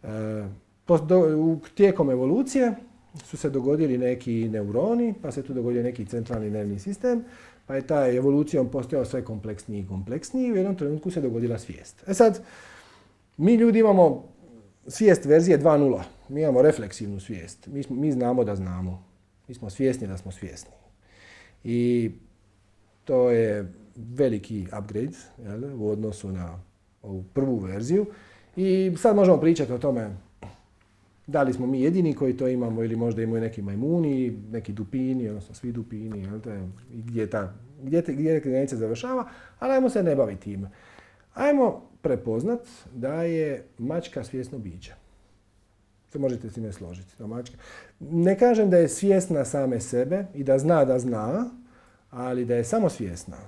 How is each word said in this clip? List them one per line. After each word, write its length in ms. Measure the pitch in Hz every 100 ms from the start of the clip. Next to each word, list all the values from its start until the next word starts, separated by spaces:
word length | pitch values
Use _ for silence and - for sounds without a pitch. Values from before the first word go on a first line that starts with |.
E, 40 | - 107 107 107 101 101 _ _ -
pos-, 200 | 165 156
do-, 300 | 185 160 156
u, 240 | 165 160 -
tijekom 360 | - 202 185 143
evolucije 640 | 127 131 202 269 277 247 202 - _ _ 151
su 120 | - -
se 140 | 151
dogodili 480 | 135 127 151 156 123
neki 500 | 123 123 123 113 113
neuroni, 680 | 107 101 110 190 240 233 202
pa 100 | 147
se 100 | 131
tu 120 | 131
dogodio 280 | 127 120 120
neki 240 | 123 123 101
centralni 440 | 117 113 113 107
nervni 280 | 107 104 101
sistem, 460 | 202 202 247 233 240 - - _ -
pa 80 |
je 120 | 135 135
taj 300 | 151 131 127
evolucijom 520 | 139 143 147 151 123
postojao 360 | 139 120 143
sve 200 | 123 131
kompleksniji 560 | 117 107 107 101 - 104
i 60 | 95
kompleksniji 600 | 95 95 143 - 262 247
i 60 |
u 40 | 202
jednom 200 | 196 185
trenutku 340 | 143 151 185
se 100 | 175
dogodila 380 | 131 113 117 113
svijest. 500 | - - - _ -
E 60 |
sad, 260 | 190 226 185 - - - - - - _ _ _ -
mi 180 | 170
ljudi 240 | 233 233 220
imamo 460 | 220 190 165 - - - - - - _ -
svijest 380 | - 214 170
verzije 320 | 143 156 170 151
dva 200 | 156 147
nula. 280 | 143 101 85 - -
Mi 120 | 139
imamo 220 | 156 127
refleksivnu 580 | 156 135 101 - 104 98
svijest. 460 | - 98 85 - -
Mi 160 | 139
smo, 140 | 135 127
mi 160 | 151
znamo 320 | 127 120 127
da 120 | 107 98
znamo. 480 | 92 90 90 90 - _ _ _ -
Mi 60 |
smo 160 | 123 107
svjesni 360 | 95 131 127 101
da 100 | 92
smo 160 | 95
svjesni. 400 | 92 98 - - - _ _ _ _ - - - _
I 460 | 117 120 120 120 113 - - _ _ _ _ _ _ _
to 260 | - 131 123
je 420 | 117 113 104 92 - - -
veliki 720 | 113 127 135 107 - 107 90 107
upgrade, 380 | 101 104 135 - - -
jel, 380 | 110 104 139 131
u 60 | 107
odnosu 420 | 104 110 98 98
na 280 | 92 85 87 - _ _ _
ovu 220 | 104 95 92
prvu 240 | - 135 117
verziju. 480 | 92 98 120 190 208 - - - _ -
I 360 | 190 190 190 165
sad 180 | 233 208
možemo 200 | 185 147
pričati 360 | 156 165 127
o 60 | 123
tome 320 | 143 123 107 95 - _ 92 - _ _ _ _ _ _ -
da 160 | 147
li 100 | 135
smo 140 | 123 127
mi 160 | 135
jedini 320 | 135 185 170
koji 220 | 139 135 127
to 120 | 131
imamo 360 | 127 117 113
ili 120 | 113 113
možda 260 | 117 110
imaju 180 | 113 113
neki 220 | 113 113
majmuni, 760 | 98 101 139 170 156 135 123 107 107
neki 220 | 113 107
dupini, 560 | 104 104 135 131 131 113
odnosno 260 | 104 92
svi 180 | - 123
dupini, 500 | 117 110 110 110 104
jel 180 | 95 107
te, 280 | 113 101 92 95 -
i 100 | 120
gdje 180 | 113 117
je 100 | 107
ta, 240 | 110 95 101 - -
gdje 200 | 135 165
te, 100 | 170
gdje 280 | 139 160 160
granica 360 | 143 131 139 120
završava, 520 | 110 117 247 262 240 - - _
ali 140 | 254
ajmo 180 | 269 262
se 120 | 214
ne 140 | 175 139
baviti 260 | 110 95
time. 280 | 104 98 101 - - - - _ _
Ajmo 480 | - 285 285 233 - - _
prepoznat 580 | 156 123 113 113 175 240 - - -
da 280 | 127 131 160
je 420 | 170 165 156 135 - -
mačka 460 | 120 170 170 139
svjesno 340 | 117 131 127 135
biće. 360 | 98 85 - - _ _ _ _ _ _ _ _ _ _ _
Se 60 | 143
možete 320 | 135 123 113
s 40 |
time 180 | 113 110
složiti, 420 | 92 90 90 92 _
da 80 | 107
mačka. 300 | 117 123 - - - - _
Ne 380 | 147 165 175 190
kažem 320 | 247 220 202
da 60 | 180
je 120 | 165
svjesna 560 | - 196 190 180 156
same 360 | 123 143 131 117
sebe 460 | - 123 131 190 190
i 100 | 143
da 140 | 135 135
zna 260 | 151 165
da 140 | 135 127
zna, 520 | 123 110 107 185 240 - - - _ _ _
ali 340 | 123 127 127
da 100 | 120
je 100 | 120
samo 240 | 117 226 185
svjesna. 480 | - 101 85 - -